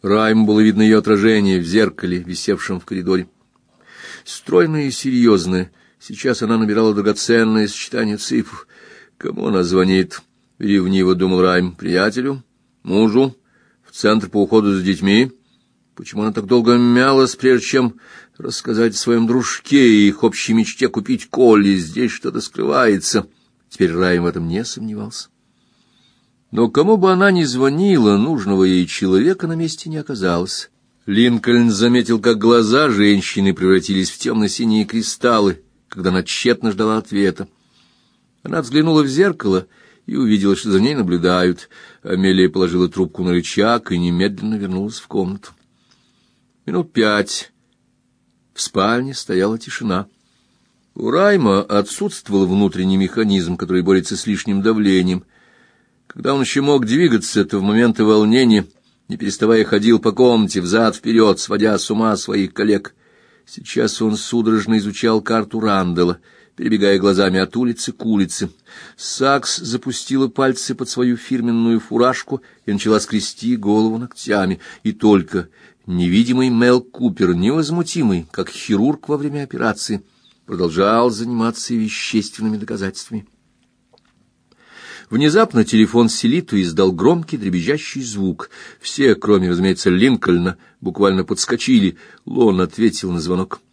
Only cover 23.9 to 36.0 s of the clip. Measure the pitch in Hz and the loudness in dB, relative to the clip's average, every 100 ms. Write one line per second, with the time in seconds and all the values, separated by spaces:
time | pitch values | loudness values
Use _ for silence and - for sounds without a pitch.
23.9 | 82 90 90 87 87 82 90 120 - 110 | 0 0 0 0 -4 -6 -6 -6 -10 -10
24.9 | 107 107 - - _ _ _ _ _ _ | -10 -12 -14 -20 _ _ _ _ _ _
25.9 | _ _ _ _ _ _ 104 113 135 175 | _ _ _ _ _ _ -2 0 2 2
26.9 | 220 190 185 196 185 151 123 135 147 202 | 4 4 4 4 2 0 0 0 2 2
27.9 | 170 107 101 123 151 98 98 92 92 87 | 4 4 4 2 -2 0 2 4 4 0
28.9 | - 98 95 143 190 165 165 165 160 165 | -2 2 2 2 0 -4 -4 -6 -6 -10
29.9 | 156 143 123 92 85 92 - - _ _ | -10 -8 -6 -2 -2 -4 -10 -14 _ _
30.9 | _ - 101 123 117 120 120 117 101 120 | _ -4 2 2 2 0 2 2 2 2
31.9 | 123 110 113 113 107 110 120 107 131 151 | 2 0 0 2 2 4 4 4 2 2
32.9 | 104 104 101 - - 98 87 92 95 90 | 2 4 4 0 -2 0 0 2 2 0
33.9 | 95 92 - 120 113 104 - 117 107 101 | -2 -4 -6 -4 -2 -2 -2 0 0 0
34.9 | 113 110 - 123 113 101 87 _ _ _ | -4 -6 -2 0 2 2 -2 _ _ _
35.9 | - | -6